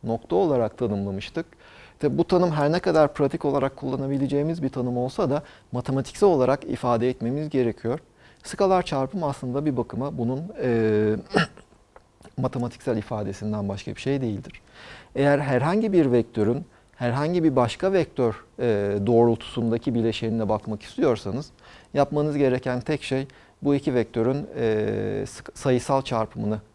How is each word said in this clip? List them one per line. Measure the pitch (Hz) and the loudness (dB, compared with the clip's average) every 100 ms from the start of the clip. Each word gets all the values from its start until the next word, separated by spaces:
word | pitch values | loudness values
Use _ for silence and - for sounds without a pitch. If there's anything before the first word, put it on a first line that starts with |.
nokta | 113 113 - 175 | -4 -6 0 2
olarak | 185 131 110 - | 4 2 0 -2
tanımlamıştık. | 120 101 101 98 - - 170 - - - - - | -2 -2 -4 -6 -6 -8 -10 -16 -20 -20 -20 -4
Tabi | 147 135 | -2 0
bu | |
tanım | 170 180 180 | 2 4 4
her | 151 147 | 2 2
ne | 165 | 2
kadar | - 160 147 | 2 4 4
pratik | - 139 165 143 | 4 0 0 -2
olarak | 139 135 135 | 0 -2 -4
kullanabileceğimiz | 135 139 139 139 135 143 151 165 | -6 -4 -2 -2 0 0 -2 -2
bir | 135 | -4
tanım | 135 123 123 | -2 -4 -2
olsa | 127 - 170 | -4 -2 0
da | 143 147 - _ | 0 -4 -20 _
matematiksel | 120 123 131 123 - 202 | -6 -2 -2 -4 2 4
olarak | 156 127 143 | 6 4 2
ifade | - 127 127 117 123 | -2 -4 0 2 2
etmemiz | 127 117 139 151 | 0 -4 -4 -2
gerekiyor. | 131 120 104 117 139 - _ - - | 0 0 -2 -4 -6 -8 _ -20 -20
Skalar | - - 196 185 | -16 0 2 2
çarpım | - 143 131 196 | 2 -2 -2 -2
aslında | 156 135 127 127 151 | -4 -4 -4 -2 -2
bir | 123 | -2
bakıma | 117 - 139 113 | -4 -4 -6 -4
bunun, | 117 131 175 277 | -4 -4 -6 -4
e, | 127 117 110 107 107 107 - - 165 - - | 0 2 4 4 2 0 -2 -2 -2 -6 -20
<clears throat> | _ _ - _ _ - - | _ _ -20 _ _ -14 -4
matematiksel | 127 131 120 - - 113 | -4 -2 -6 -4 -2 -2
ifadesinden | 104 110 101 98 107 107 101 | -2 -6 -6 -6 -6 -4 -4
başka | 98 - - | -6 -8 -8
bir | |
şey | 135 139 | -4 -2
değildir. | 123 104 - - - - - - - - | -2 -6 -10 -18 -20 -20 -20 -20 -12 0
Eğer | 139 143 | 4 4
herhangi | 135 127 143 196 226 | 2 2 2 0 2
bir | 185 143 | 4 6
vektörün | 123 113 - 104 127 175 _ _ _ | 4 2 0 2 0 -4 _ _ _
herhangi | 123 123 151 180 | -2 0 0 2
bir | 160 127 | 4 4
başka | 120 - 190 | 2 0 0
vektör, | 190 160 - 120 101 - - | 2 0 0 0 0 -14 -4
e, | 120 104 101 101 98 | 0 2 2 0 4
doğrultusundaki | 117 117 113 - - 117 113 135 117 | 6 6 4 -4 -4 0 0 0 0
bileşenine | 113 107 113 113 107 | 0 -2 -2 -2 0
bakmak | 107 110 104 | -2 -2 -10
istiyorsanız | - - 156 110 - 110 151 - - - - | -10 0 0 0 -2 -8 -10 -18 -20 -20 -6
yapmanız | 139 143 147 151 147 | -2 0 0 -2 2
gereken | 139 127 127 123 | 2 2 -2 -4
tek | 120 151 | -4 -6
şey | - 135 135 - - _ | -2 -4 -4 -12 -20 _
bu | 139 143 | 0 0
iki | 143 127 | 2 0
vektörün, | 110 120 117 135 - - | 0 0 0 0 -6 -2
e, | 117 107 107 104 104 104 101 | 0 0 0 -2 -4 -4 -8
sık-, | - - - | -12 -18 -6
sayısal | 139 123 - 135 | 0 0 2 -2
çarpımını | 135 117 110 - 107 107 - | 0 -4 -4 -4 -4 -4 -8